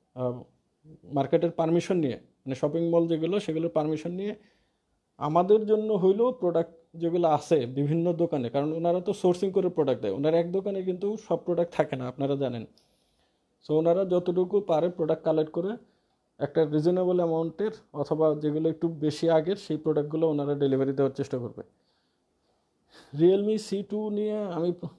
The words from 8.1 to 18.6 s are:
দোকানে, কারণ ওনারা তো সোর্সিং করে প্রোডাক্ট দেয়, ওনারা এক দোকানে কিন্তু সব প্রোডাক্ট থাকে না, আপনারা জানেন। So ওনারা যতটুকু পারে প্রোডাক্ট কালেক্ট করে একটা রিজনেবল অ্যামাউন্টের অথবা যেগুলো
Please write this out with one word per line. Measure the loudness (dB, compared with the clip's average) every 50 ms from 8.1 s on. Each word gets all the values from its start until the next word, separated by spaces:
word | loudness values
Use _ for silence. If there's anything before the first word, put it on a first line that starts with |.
| 0
দোকানে, | 0 0 0 0 -2 -4 -2
কারণ | -2 -2 -2 -2 -2
ওনারা | -2 0 0 0 0
তো | -2 -4 -4
সোর্সিং | 0 2 2 2 2 0 0
করে | 0 0 0 0
প্রোডাক্ট | 0 0 2 2 0 0
দেয়, | -2 -4 -2
ওনারা | 0 0 2 2 2
এক | 2 0
দোকানে | -2 -2 -2 -2 -4 -4 -4
কিন্তু | -4 -4 -2 -4 -4 -4
সব | -4 -4 -4 -4
প্রোডাক্ট | -2 -2 -2 0 0 -2 -2 0
থাকে | -2 -2 -2 -2
না, | -6 -8
আপনারা | -8 -6 -4 -2 -2 -2
জানেন। | -2 -2 -4 -4 -6 -10 -12 _ _ _ _ _ _ _ _ _ _ _ _ _ _ _ _ _ _ _
So | 0 0
ওনারা | 2 4 4 2 2 2
যতটুকু | 2 0 0 0 0 0 0 0 2 0 0
পারে | 2 2 0 2 2 0
প্রোডাক্ট | -2 -2 0 0 -2 0 0
কালেক্ট | 0 2 2 0 -2
করে | -2 -4 -4 -4 -6 -8 -12 _ _ _ _ _ _ _ _ _ _
একটা | -6 -6 -2 2 2 2
রিজনেবল | 2 2 2 2 4 2 2 2 2 2
অ্যামাউন্টের | 2 2 2 0 0 -2 -4 -4 -4 -4 -4 -6 -8 _ _ -6
অথবা | -6 -2 -2 0 2 2 2 2
যেগুলো | 0 -2 -2 0 0